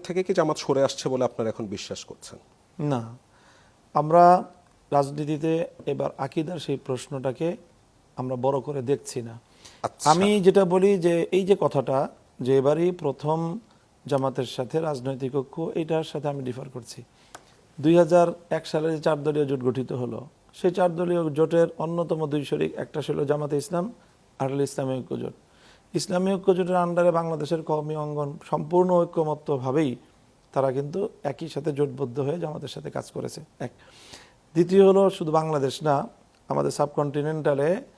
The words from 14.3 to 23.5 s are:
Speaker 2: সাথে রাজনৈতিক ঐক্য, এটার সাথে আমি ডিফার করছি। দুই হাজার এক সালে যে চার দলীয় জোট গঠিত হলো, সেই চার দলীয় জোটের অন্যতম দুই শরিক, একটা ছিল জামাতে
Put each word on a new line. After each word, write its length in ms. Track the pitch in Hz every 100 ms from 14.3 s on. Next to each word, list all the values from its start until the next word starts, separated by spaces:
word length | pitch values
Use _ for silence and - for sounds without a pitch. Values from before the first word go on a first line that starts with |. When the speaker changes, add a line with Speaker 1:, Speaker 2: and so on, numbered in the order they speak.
| 127
Speaker 2:
সাথে 360 | 120 - 127 160
রাজনৈতিক 560 | 165 139 127 131 131 139
ঐক্য, 340 | 131 - 165
এটার 300 | - 165 160
সাথে 240 | 156 151 143
আমি 140 | 143
ডিফার 260 | 127 123 135
করছি। 340 | 131 113 - - _ _ - - _ _ -
দুই 180 | 147 170
হাজার 340 | 165 175 170 170 -
এক 160 | 160 -
সালে 300 | 160 160 156
যে 60 |
চার 200 | 160 151
দলীয় 220 | 147 151
জোট 200 | 143 139
গঠিত 280 | 123 127 123
হলো, 340 | 127 120 110 131 _ _
সেই 160 | - 180
চার 260 | 180 180 165
দলীয় 340 | 175 175 160
জোটের 360 | 143 160 170 165 165
অন্যতম 480 | 160 170 170 160 151
দুই 180 | 147
শরিক, 300 | 135 151 160 -
একটা 260 | - 156
ছিল 220 | 139 156
জামাতে 320 | 143 147 147